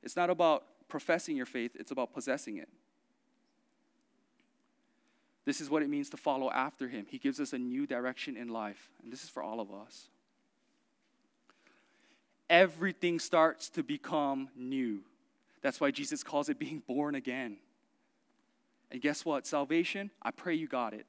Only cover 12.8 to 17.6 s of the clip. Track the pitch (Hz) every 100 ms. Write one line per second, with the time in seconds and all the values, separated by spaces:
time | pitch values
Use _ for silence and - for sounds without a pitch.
12.8 | 190 170 175 170 - 170 160 - - -
13.8 | 143 147 - 165 143 135 135 123 127 135
14.8 | 123 101 92 _ _ _ _ _ 139 -
15.8 | 143 135 143 151 - 143 147 143 147 151
16.8 | - 127 147 139 127 127 123 101